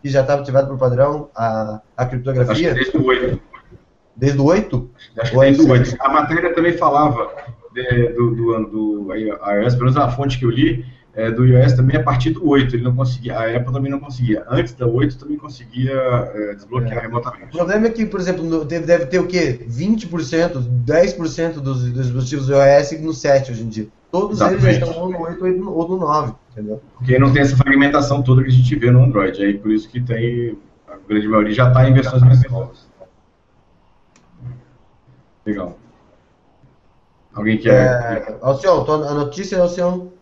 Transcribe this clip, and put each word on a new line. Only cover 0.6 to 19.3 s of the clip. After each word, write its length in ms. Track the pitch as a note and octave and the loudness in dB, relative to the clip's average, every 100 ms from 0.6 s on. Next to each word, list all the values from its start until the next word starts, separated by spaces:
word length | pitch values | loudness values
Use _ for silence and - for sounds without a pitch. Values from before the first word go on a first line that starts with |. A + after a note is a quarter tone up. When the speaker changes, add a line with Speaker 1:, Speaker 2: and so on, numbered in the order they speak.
| C3+ | 0
Speaker 1:
por 100 | C3+ | 0
padrão 500 | B2+ A#2+ C#3+ D3+ D3+ - | -2 2 0 0 -10 -6
a, 440 | A2+ A2 G#2+ A2 _ - | -4 -2 -6 -10 _ -8
a 100 | B2+ | -6
criptografia. 640 | B2+ B2+ C3 A#2+ A2 E3+ | -4 -4 0 0 2 0
Speaker 2:
Acho 80 | A#2+ | 0
que 120 | C3 | -2
desde 60 | D#3 | 0
o 80 | B2+ | 2
oito. 340 | B2 B2 B2 _ - _ - _ _ _ - | 2 0 -4 _ -20 _ -20 _ _ _ -2
Speaker 1:
Desde 260 | C3+ C#3 | 0 2
o 40 | C#3 | 2
oito? 440 | G3 G#3+ B2+ - _ - - | 2 0 -6 -8 _ -20 -8
Speaker 2:
Acho 100 | A#2 | -2
que 80 | B2 | 4
Speaker 1:
Ou 60 | |
é 20 | C3+ | 6
Speaker 2:
desde 100 | C#3 | 6
o 60 | D#3+ | 6
Speaker 1:
sete? 240 | B2 - | 6 4
Speaker 2:
oito. 100 | - | 0
A 80 | C#3 | 0
matéria 460 | D3+ D3+ D#3+ F3 E3 | 0 0 -2 -2 0
também 200 | E3+ - | 0 2
falava 560 | D#3 C#3+ D3+ A#2 G#2+ - - A#2 - | 2 2 2 0 -6 -10 -18 -20 -14
de, 380 | B2 B2+ A#2+ A#2+ | -10 -2 0 0
do, 220 | A#2 A#2+ A2+ | 0 -2 0
do, 300 | A#2 A2+ G#2+ | -2 -2 -4
do 500 | G#2+ G#2+ G#2 G2 G#2+ | -4 -4 -4 -6 -6
I 160 | A2 | -8
O 340 | G2+ G2+ G2+ A#2 | -8 -4 -2 0
S, 120 | B2 | 2
pelo 140 | B2 | 2
menos 60 | C#3 | 2
a 120 | B2+ | 0
fonte 300 | - C#3 - | -2 -4 -2
que 40 | |
eu 60 | A#2+ | -2
li, 340 | A2+ D#3+ - - - _ | 2 0 0 -8 -18 _
é, 160 | G#2+ A2+ | -6 -4
do 160 | A2+ B2+ | 2 4
I 80 | |
O 40 | B2+ | 6
S 160 | B2+ B2 | 4 4
também 200 | C3 D#3 | 2 2
a 80 | |
partir 280 | D#3 C3 D#3+ | 0 0 -2
do 140 | D#3+ D#3 | -2 2
oito, 280 | C#3 B2+ A#2+ | 2 2 -2
ele 80 | |
não 120 | B2 B2 | -2 -2
conseguia, 420 | B2+ - A#2+ A2 | -2 -4 -6 -4
a 180 | A2+ A#2+ | -4 -4
Apple 160 | B2 | -4
também 200 | B2+ C#3 | -4 -4
não 80 | C#3 | -6
conseguia. 440 | C#3 B2+ A#2+ G#2+ - | -10 -6 -2 -2 -2
Antes 240 | C3+ E3+ | -4 -4
da 140 | - B2 | -4 -2
oito 300 | A#2+ D3 - | 0 -2 -4
também 200 | - D3 | -10 -10
conseguia, 560 | D3 - A#2 B2 C3 | -10 -18 -14 -6 -4
é, 600 | C3+ B2+ A#2+ - G#2+ G#2 G2+ | -2 0 -2 -4 -6 -8 -8
desbloquear 420 | - B2 A#2+ A2+ | -8 -6 -4 -6
Speaker 1:
É. 40 | |
Speaker 2:
remotamente. 440 | A2 A#2 - - - | -6 -8 -8 -14 -14
Speaker 1:
O 120 | E3 | -6
problema 280 | F3 G#3 A3+ | -2 0 0
é 40 | |
que, 140 | A3+ G#3+ | -2 -4
por 140 | G3 | -4
exemplo, 240 | F3 D#3 | -4 -4
no, 220 | E3 D#3+ D3 | -2 -4 -4
deve, 200 | E3+ D#3 | -6 0
deve 200 | E3+ E3+ | 0 2
ter 140 | F3+ | -2
o 80 | |
quê? 360 | F3+ | 0